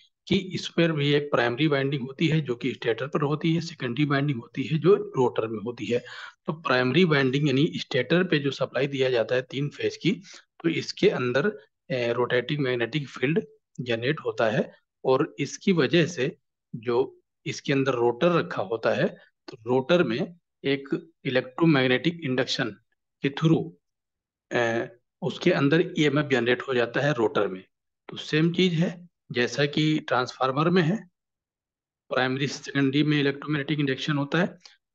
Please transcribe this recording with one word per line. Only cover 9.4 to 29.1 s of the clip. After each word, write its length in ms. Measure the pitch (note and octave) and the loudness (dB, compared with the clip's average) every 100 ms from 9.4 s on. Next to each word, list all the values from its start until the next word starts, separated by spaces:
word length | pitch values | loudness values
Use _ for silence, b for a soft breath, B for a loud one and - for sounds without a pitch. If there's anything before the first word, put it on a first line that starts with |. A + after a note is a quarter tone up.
तीन 280 | - B2 C#3+ | -2 -6 -6
phase 280 | - G#2+ - | -4 -6 -2
की, 140 | D#3+ C4 B B B _ | -2 -2 B B B _
तो 60 | E3 | -4
इसके 400 | D3 - - - | -4 -6 0 0
अंदर, 480 | C3+ B2 B2+ G3+ - B _ _ | 2 0 0 0 -4 B _ _
ए, 220 | C3 A#2 | -4 -2
rotating 460 | A#2 A#2+ B2 A#2 D3 | 0 0 0 0 -2
magnetic 500 | C3 B2 A#2 D3+ C3 | 0 0 -2 -4 -6
field 360 | - C3 F3 - _ _ - | -4 0 0 -4 _ _ -10
generate 380 | A#2+ A2+ A#2+ D#3 | -4 -2 -2 -2
होता 300 | A#2+ A2 A#2 | -4 0 2
है 240 | C3+ A3+ B _ _ C3+ | 2 -2 B _ _ 0
और 300 | C3 D3+ - | 2 2 -4
इसकी 320 | C#3 - - | -6 -2 2
वजह 340 | E3+ B2+ E3+ D3+ | 4 4 4 2
से 320 | - C#3 - _ _ _ A#2+ | 0 -4 -6 _ _ _ -8
जो 460 | A2+ A#2+ C3+ - _ _ C#3+ | -2 0 0 -4 _ _ -12
इसके 280 | B2+ - | -8 -2
अंदर 180 | C#3 C3+ | 0 0
rotor 400 | A#2+ A#2+ A#2 E3+ | 2 2 4 2
रखा 300 | E3+ - - | 2 0 -4
होता 280 | G2 A2+ B2 | -4 -2 0
है, 180 | A2 F#3 - B _ - | 0 0 -4 B _ -20
तो 100 | - A2 | -14 -2
rotor 360 | C3 C3 E3+ | 0 2 2
में 320 | C3+ B2 F#3+ - _ _ | 2 0 -4 -8 _ _
एक 480 | C#3 C#3 - E3 - _ C3+ | -4 -2 -2 -6 -6 _ -2
electromagnetic 960 | B2+ B2+ - E3 C#3 C3 B2+ E3 E3+ | -2 -2 2 4 4 4 2 0 -4
induction 460 | C#3 B2+ C3+ - A2+ - _ _ _ _ | -2 -2 -2 -2 -4 -6 _ _ _ _
के 80 | C#3 | -4
through, 420 | C#3 D#3+ C#3+ - - _ _ _ _ _ _ _ | 0 2 2 0 -10 _ _ _ _ _ _ _
ए, 360 | B2 A#2 A2+ - - _ _ | 0 0 0 -4 -12 _ _
उसके 300 | - - F3 | -6 0 0
अंदर 420 | - C#3 D#3+ E3+ - | 2 4 2 2 0
EMF 280 | D3 C#3 C#3 | 2 2 0
generate 340 | B2+ A#2 A#2+ | 0 2 0
हो 120 | - | 0
जाता 260 | B2 A#2 C3+ | -2 0 0
है 140 | C#3+ | 0
rotor 340 | A#2+ G#2+ A2+ G2 | 2 2 2 0
में। 160 | F#2 - _ _ _ - | -4 -12 _ _ _ -16
तो 80 | - | -14
same 360 | - D3+ E3+ | -4 0 2
चीज 200 | F3 F#3 | 4 2
है, 360 | D#3+ F#3 - - | 2 0 -2 -16